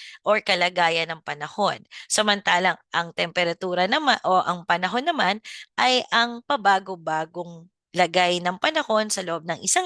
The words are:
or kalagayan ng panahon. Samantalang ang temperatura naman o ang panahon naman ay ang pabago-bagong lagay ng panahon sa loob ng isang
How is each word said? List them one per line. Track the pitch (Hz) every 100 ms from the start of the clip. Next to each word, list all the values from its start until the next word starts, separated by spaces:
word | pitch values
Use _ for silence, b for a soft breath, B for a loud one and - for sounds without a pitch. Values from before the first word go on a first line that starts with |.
| B B -
or | 214
kalagayan | - 180 180 180 170 165 165
ng | 160
panahon. | - 143 151 - 190 127 - B B
Samantalang | - 214 202 185 175 185 - _
ang | 165 170
temperatura | - 175 180 170 170 185 180 190
naman | 294 285 220 175
o | 185
ang | - 180 170
panahon | 175 185 240 311
naman | 294 185 214 B B B -
ay | 247 254 -
ang | 226 240 233
pabago-bagong | - 277 196 190 190 180 160 156 160 180 170 165 175 _ _
lagay | 170 175 180 175 175
ng | 180 185
panahon | 311 311 277 214 214
sa | 202
loob | 175 165 170
ng | 165
isang | 196 370